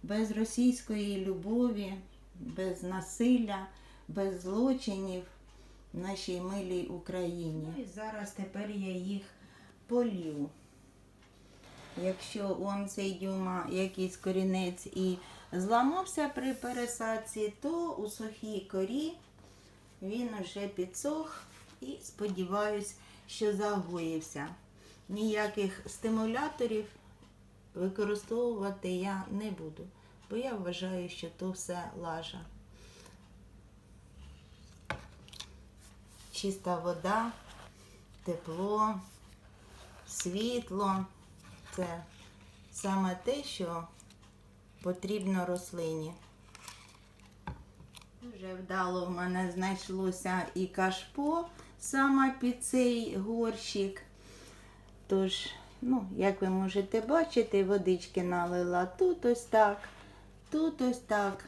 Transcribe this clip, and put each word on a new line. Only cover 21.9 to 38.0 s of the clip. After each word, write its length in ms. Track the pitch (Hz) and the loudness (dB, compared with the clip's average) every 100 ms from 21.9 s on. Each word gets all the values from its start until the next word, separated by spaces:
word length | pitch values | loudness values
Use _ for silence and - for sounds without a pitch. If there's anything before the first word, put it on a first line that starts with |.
| - | -10
сподіваюсь, 920 | - - 208 185 180 202 208 208 202 - - - - | -12 -6 -4 -2 0 2 2 0 -4 -10 -20 -20 -14
що 280 | - 214 196 | 0 2 2
загоївся. 920 | 208 202 170 175 165 160 156 147 151 175 - - - - - | 2 2 0 -2 0 -2 -4 -8 -8 -10 -20 -20 -20 -20 -8
Ніяких 760 | 202 220 214 208 208 196 - - | 0 2 4 2 2 0 -2 -10
стимуляторів 1000 | - 226 220 220 240 302 - 240 220 208 - - - - - - - - | -4 0 2 2 2 0 0 0 0 -2 -10 -20 -20 -20 -20 -20 -20 -16
використовувати 1120 | - 185 190 208 208 - 226 240 220 196 190 180 | -2 -2 2 2 0 0 2 2 2 -2 -2 -2
я 360 | 180 190 196 190 | 0 0 -2 -2
не 200 | 196 214 | -2 -2
буду, 360 | 175 160 151 175 - - - - | -4 -8 -10 -14 -16 -20 -20 -6
бо 60 | 220 | -2
я 180 | 262 | -2
вважаю, 540 | 220 180 180 185 185 175 | -2 -2 -2 -2 -2 -4
що 200 | - 170 - | -6 -10 -6
то 140 | 185 | -4
все 400 | 185 - 175 170 - | -4 -4 -4 -4 -6
лажа. 400 | 170 160 165 185 165 - - - - - - - - - - - - - - - - - - - - - - - - - - - - - - - - - - - - - - | -4 -4 -6 -10 -12 -16 -18 -20 -20 -20 -20 -20 -20 -20 -20 -20 -20 -20 -20 -20 -20 -20 -18 -18 -20 -20 -20 -20 -10 -10 -10 -20 -20 -16 -16 -16 -20 -20 -20 -20 -20 -20 -12
Чиста 460 | - 196 190 185 175 | -4 -2 -2 0 0
вода, 540 | 175 165 180 220 233 - - - - - - - | 0 0 2 2 2 -4 -16 -18 -18 -20 -20 -20